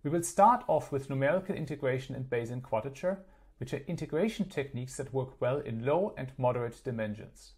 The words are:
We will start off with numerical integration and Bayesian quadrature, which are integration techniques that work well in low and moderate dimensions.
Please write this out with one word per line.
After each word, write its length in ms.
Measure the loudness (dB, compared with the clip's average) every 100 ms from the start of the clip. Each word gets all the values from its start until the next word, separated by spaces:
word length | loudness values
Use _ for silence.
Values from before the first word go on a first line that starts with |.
We 60 | 0
will 120 | 0
start 420 | 0 8 8 8 4
off 240 | 2 2
with 160 | -4 -2
numerical 460 | 2 4 2 0
integration 600 | -4 -4 -2 0 0 -2
and 140 | -8 -2
Bayesian 340 | -2 -2 -6
quadrature, 580 | -2 -2 -2 -4 -2 -2 -8 -20 -20 _
which 140 | -6
are 100 | -4 -4
integration 600 | -6 -2 0 0 0 -4
techniques 480 | -4 -4 -6 -8 -8
that 180 | -4
work 260 | -4 -4 -2
well 180 | 0 0
in 260 | -2 -4
low 300 | 2 2 2 -4
and 140 | -10 0
moderate 480 | 0 2 -2 -4
dimensions. 720 | -6 -4 -4 -6 -12 -18 -20